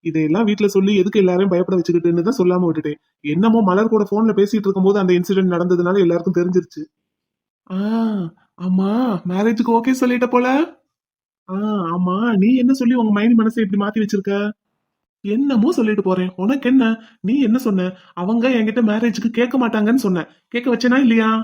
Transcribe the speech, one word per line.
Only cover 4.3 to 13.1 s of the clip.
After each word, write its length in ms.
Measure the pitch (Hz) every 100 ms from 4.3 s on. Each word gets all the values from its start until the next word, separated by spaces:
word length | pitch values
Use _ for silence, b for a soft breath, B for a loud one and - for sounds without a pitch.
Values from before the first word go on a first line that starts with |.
| 196
பேசிட்டு 280 | 202 220 196
இருக்கும்போது 340 | 190 190 202
அந்த 120 | 185 180
இன்சிடென்ட் 360 | 175 196 185 170
நடந்ததுனால 460 | 175 175 175 196 175
எல்லாருக்கும் 320 | 170 170 175
தெரிஞ்சிருச்சு. 420 | 175 180 170 - 151 _ _ _ _ _ _ _ _
ஆ, 100 | 185 208 226 226 208 170 _ _ _ 180
ஆமா, 240 | 185 196 226 254 185 175
மேரேஜுக்கு 460 | 180 220 226 233 233
ஓகே 160 | 233 254
சொல்லிட்ட 300 | 247 247 240
போல. 140 | 247 254 269 339 - _ _ _ _ _ _ -
ஆ, 100 | 190 214 208 165
ஆமா, 260 | 175 180 190 233 208
நீ 80 | 208 254
என்ன 100 | 247 269
சொல்லி 160 | 240 254
உங்க 120 | 220